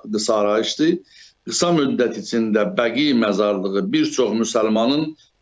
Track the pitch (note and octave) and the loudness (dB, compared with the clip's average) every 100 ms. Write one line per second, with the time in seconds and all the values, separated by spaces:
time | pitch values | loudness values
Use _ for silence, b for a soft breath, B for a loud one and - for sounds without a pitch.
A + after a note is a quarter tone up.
0 | G#2+ G#2+ - G#2+ G#2 G#2+ G#2+ - D#3+ F3 | -6 -4 0 2 2 0 -2 -2 0 0
1 | B B B B - - F3 E3 C3+ A#2 | B B B B -8 -2 2 2 2 0
2 | A#2+ G#2+ F#2+ A#2 A2 G#2+ G2 G2 A#2 A#2+ | 0 -2 -4 -2 0 0 0 -2 -2 0
3 | D3+ B2 G#2+ G2 G#2 G2 F#2+ G2 G2 D3+ | 0 2 2 2 0 0 -2 -2 0 0
4 | D3+ - A2+ A2+ A2 A#2+ A2 A2 A#2+ D3 | 0 0 0 0 0 0 2 2 2 0
5 | D#3 D#3 b _ | -2 -8 b _